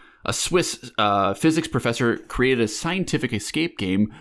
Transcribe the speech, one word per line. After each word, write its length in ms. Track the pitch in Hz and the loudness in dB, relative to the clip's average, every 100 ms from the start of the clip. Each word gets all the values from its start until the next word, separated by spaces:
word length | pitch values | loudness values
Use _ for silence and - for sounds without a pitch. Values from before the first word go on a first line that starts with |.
| - _ | -20 _
a 80 | - | -6
Swiss, 580 | - - 185 156 - 117 - | -4 0 0 0 -6 -8 0
uh, 360 | 104 101 98 | 2 2 2
physics 340 | 98 160 160 160 | 2 2 2 0
professor 500 | 127 123 117 120 104 | -2 0 0 0 0
created 440 | - - 127 123 | -4 0 2 4
a 60 | 110 | 0
scientific 640 | - 165 185 175 151 127 | -2 -4 -2 -2 -2 -2
escape 460 | 104 - 156 165 - | -4 -4 -2 -4 -4
game 340 | 95 95 104 - | -2 0 0 -4